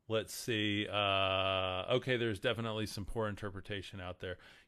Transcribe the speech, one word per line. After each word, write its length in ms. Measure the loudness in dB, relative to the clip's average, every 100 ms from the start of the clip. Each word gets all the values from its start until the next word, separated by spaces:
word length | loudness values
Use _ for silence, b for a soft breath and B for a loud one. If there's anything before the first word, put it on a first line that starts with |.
| -2
let's 240 | 0 0
see. 540 | -4 0 2 4 2 2
Uh, 960 | 2 4 4 4 4 4 2 2 0 0
okay, 240 | 0 2 0
there's 220 | 0 0
definitely 460 | 0 0 -2 -2 -4
some 200 | -4 -4
poor 240 | -2 -2
interpretation 720 | -2 -6 -8 -8 -8 -8 -10
out 180 | -10 -8
there. 180 | -8 -8 B B